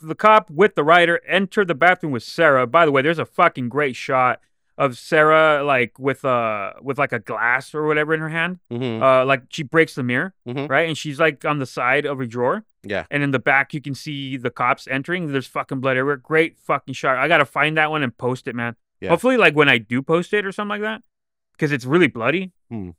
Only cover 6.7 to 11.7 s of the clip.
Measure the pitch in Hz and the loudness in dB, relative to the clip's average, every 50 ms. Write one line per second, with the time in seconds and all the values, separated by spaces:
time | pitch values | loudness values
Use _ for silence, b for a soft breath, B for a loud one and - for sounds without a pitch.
6.7 | - - 117 135 131 143 139 131 127 117 - - 120 104 110 120 123 135 135 - | -12 -10 -10 -8 -4 -4 -2 -2 -4 -6 -8 -8 -6 -2 0 0 0 0 -2 -6
7.7 | - 151 151 151 151 151 151 151 160 156 160 156 156 165 165 175 180 - _ - | -8 -4 -2 0 0 0 0 0 -2 -2 -4 -4 -6 -4 -4 -6 -6 -10 _ -10
8.7 | 120 120 131 123 113 113 131 135 131 131 131 135 139 135 - _ - - 156 120 | -8 -6 -4 -4 -2 0 2 4 4 4 4 2 0 -2 -4 _ -10 -10 -6 0
9.7 | - 160 160 156 - 151 127 123 123 131 170 190 - _ - 120 123 143 139 151 | 2 2 2 2 0 -4 -4 -2 -2 -2 -4 -6 -8 _ -12 -8 -6 -6 -4 0
10.7 | 135 147 165 165 156 - - 156 139 135 165 156 143 - - 156 147 147 135 - | 0 0 0 0 -4 -6 -8 -8 -2 0 0 0 0 -2 -4 -4 -4 -4 -6 -6